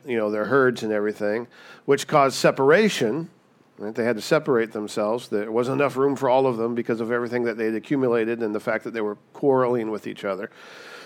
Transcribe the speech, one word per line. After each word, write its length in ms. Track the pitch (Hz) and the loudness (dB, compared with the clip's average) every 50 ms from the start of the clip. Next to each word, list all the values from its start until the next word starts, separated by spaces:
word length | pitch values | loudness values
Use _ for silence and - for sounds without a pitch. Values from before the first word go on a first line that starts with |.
| - | -8
you 120 | 135 120 | -4 -2
know, 120 | 113 107 104 | 0 0 0
their 160 | 107 107 107 | 0 -2 -2
herds 380 | 101 131 139 131 127 117 120 113 | 2 2 4 4 2 2 0 -2
and 100 | 107 107 | -2 -2
everything, 540 | 104 104 107 104 - 107 104 107 120 120 - _ - - - - - - | 0 -2 -2 -4 -2 -2 -2 -2 -4 -6 -10 _ -20 -20 -20 -20 -6 0
which 200 | 139 139 139 - | 0 2 2 2
caused 300 | - 156 147 139 131 120 | 2 4 4 4 4 2
separation. 960 | - - 156 - 135 135 139 165 208 226 196 - - 127 107 127 160 165 - _ _ _ _ _ _ _ _ _ - | 2 2 2 2 4 4 6 6 6 6 4 2 0 -2 0 -2 -2 -6 -10 _ _ _ _ _ _ _ _ _ -12
Right? 160 | 101 107 110 | -10 -8 -4
They 100 | 120 113 | -2 0
had 120 | 120 117 | 0 -2
to 40 | 104 | -2
separate 500 | - - 165 151 156 156 127 113 113 113 | 0 0 0 0 2 2 2 2 2 0
themselves. 580 | - 107 104 101 - 117 104 107 117 123 123 - | -4 -8 -8 -6 -4 -2 -2 -2 -2 -4 -4 -4
There 220 | 107 101 107 113 | -4 -4 -4 -2
wasn't 300 | 110 120 123 127 131 139 | -2 -2 0 0 0 0
enough 160 | 143 131 120 | 0 0 0
room 180 | 131 135 143 135 | 2 0 0 0
for 140 | 123 135 123 | 0 2 2
all 160 | 127 135 135 | 4 4 4
of 120 | 131 117 | 2 0
them 180 | 110 113 120 120 | 0 -2 -2 -2
because 260 | 117 113 - 117 110 | -4 -2 -2 -2 -2
of 100 | 117 113 | -2 -2
everything 340 | 123 120 120 113 120 123 120 | -2 -2 -2 -2 -4 -2 -2
that 120 | 117 110 | -2 -2
they'd 160 | 117 110 110 110 | -2 -2 -2 -2
accumulated 680 | 107 - - 147 135 131 120 117 117 110 113 120 117 117 | -4 -4 -2 -2 0 2 2 2 2 0 0 -2 -2 -2
and 100 | 104 107 | -4 -4
the 60 | 104 | -4
fact 240 | - 120 110 110 - | -4 -2 -4 -4 -4
that 100 | 117 113 | -6 -6
they 80 | 113 | -4
were 160 | 107 104 101 - _ _ - | -4 -4 -6 -8 _ _ -8
quarreling 560 | - 147 139 131 127 127 120 123 120 110 110 | 0 2 4 4 4 4 2 0 0 -2 -4
with 160 | 107 101 - | -6 -6 -8
each 180 | 110 104 - - | -10 -10 -6 -6
other. 280 | 101 95 92 107 - - - - - - - - - - - - | -4 -4 -4 -6 -10 -12 -16 -20 -20 -20 -20 -20 -20 -20 -20 -20